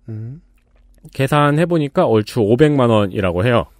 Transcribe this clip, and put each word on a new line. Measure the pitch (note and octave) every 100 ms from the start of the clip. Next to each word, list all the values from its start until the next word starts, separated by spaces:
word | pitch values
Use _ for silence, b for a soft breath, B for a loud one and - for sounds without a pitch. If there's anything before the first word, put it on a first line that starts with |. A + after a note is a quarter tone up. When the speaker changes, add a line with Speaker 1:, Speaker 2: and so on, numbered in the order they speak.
| -
Speaker 1:
음. | A2 A2+ D3 _ _ _ _ _ _ -
Speaker 2:
계산해보니까 | - C3+ D3 D3 D3 E3+ E3+ C#3+ - D#3
얼추 | A2+ G#2 -
오백만 | G2+ A#2+ D#3 D3 A#2+
원이라고 | A2 G2+ G#2 F#2+ F2
해요. | A2 A#2+ - _